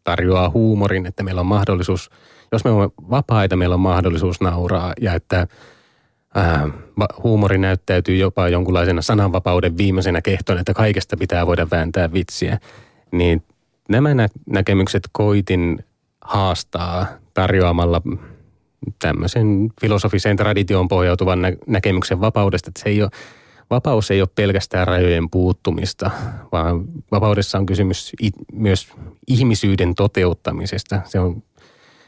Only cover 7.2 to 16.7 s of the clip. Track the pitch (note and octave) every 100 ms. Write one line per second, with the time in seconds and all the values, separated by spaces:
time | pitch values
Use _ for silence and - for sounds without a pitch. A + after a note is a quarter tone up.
7.2 | A#2+ G#2+ G2 F#2+ F#2+ F#2 - F2+ E2+ F#2
8.2 | F#2+ - F2+ F2 F#2 F2+ F2 E2+ E2 G#2+
9.2 | G2+ F2+ F2+ F2+ F2 E2+ G2 F#2 F2+ E2+
10.2 | G2+ F#2+ - F#2 F2+ F#2 A2 G2+ - -
11.2 | F#2 F2 F2 E2+ E2 E2+ D#2+ F2+ E2+ F#2
12.2 | F2+ - - - - - - _ _ F2
13.2 | F2 D#2+ - _ _ _ - G#2+ D3 C3+
14.2 | G#2+ - - F#2+ F#2 G2 F#2 G2 - -
15.2 | G#2 G2+ F2+ F2+ E2+ D#2+ - _ _ _
16.2 | - G#2 F#2+ F2 -